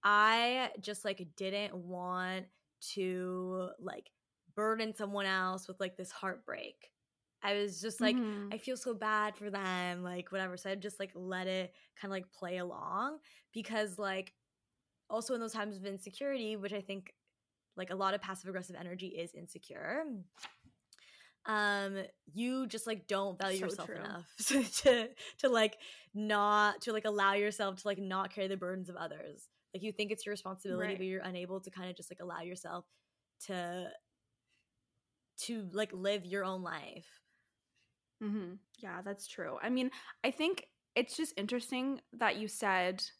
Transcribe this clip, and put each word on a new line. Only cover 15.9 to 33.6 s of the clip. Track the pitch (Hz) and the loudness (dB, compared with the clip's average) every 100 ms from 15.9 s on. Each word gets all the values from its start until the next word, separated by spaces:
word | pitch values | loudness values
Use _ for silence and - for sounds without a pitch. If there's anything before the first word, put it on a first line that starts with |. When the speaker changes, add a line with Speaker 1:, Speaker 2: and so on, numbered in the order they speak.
| 196 196 - 277 269 214 214 | -6 -8 -6 -2 0 -2 -2
Speaker 1:
which | 196 | -4
I | 208 | -4
think, | 196 196 190 _ _ _ _ _ _ - | -6 -8 -10 _ _ _ _ _ _ -10
like, | 185 | -6
a | 190 | 0
lot | 196 | 2
of | 202 | 2
passive | 196 190 185 | -2 -8 -6
aggressive | 185 180 175 | -6 -6 -10
energy | 175 180 185 | -8 -8 -8
is | 170 170 | -6 -6
insecure. | - 170 - - - 160 254 320 220 180 - - - - _ _ - - - - _ - | -8 -14 -16 -14 -8 -2 -2 -2 -6 -10 -14 -16 -16 -20 _ _ -20 -20 -20 -20 _ -2
Um, | 214 208 202 196 196 185 - - | 2 4 4 2 -2 -6 -10 -12
you | 160 240 262 254 | -2 0 0 0
just, | 226 226 | -4 -4
like, | 220 - | -4 0
don't | 196 196 185 | 0 0 0
value | 190 190 | 0 2
Speaker 2:
So | |
Speaker 1:
yourself | 190 196 170 - | 0 -2 -6 -6
Speaker 2:
true. | |
Speaker 1:
enough | - 165 170 - | -6 -8 -10 -2
<laughs> | - | 4
to, | 269 220 - 277 240 226 - - - | 4 4 8 10 10 6 -6 -14 2
to, | 269 | 4
like, | 233 220 - - - - | 8 6 4 -16 -16 -10
not, | 202 214 208 208 208 208 - | -4 2 4 8 8 8 4
to, | - | -2
like, | 214 214 | 0 0
allow | 208 196 | 6 6
yourself | 202 208 208 196 190 | 6 4 2 -2 0
to, | 208 | -2
like, | 190 | -2
not | 196 190 190 | 0 0 0
carry | 208 190 | 0 -2
the | 196 | 0
burdens | 180 190 180 | -2 -4 -6
of | 175 | -6
others. | 165 151 - - - _ _ | -6 -6 -12 -14 -18 _ _
Like, | 185 | -6
you | 208 | -6
think | 208 208 | -2 -2
it's | 208 - | -2 -4
your | |
responsibility, | 208 185 190 196 180 185 190 | -6 -6 -8 -4 -2 0 -2
Speaker 2:
Right. | |
Speaker 1:
but | 185 | -2
you're | 190 | -2
unable | 185 180 180 190 | -4 -6 -6 -6
to | 190 | -8
kinda | 185 185 | -10 -10
just, | 175 175 | -10 -12
like, | 180 | -12
allow | 175 170 | -8 -6
yourself | 170 180 170 175 170 _ _ _ _ _ - | -6 -8 -8 -8 -10 _ _ _ _ _ -6
to, | 185 | -4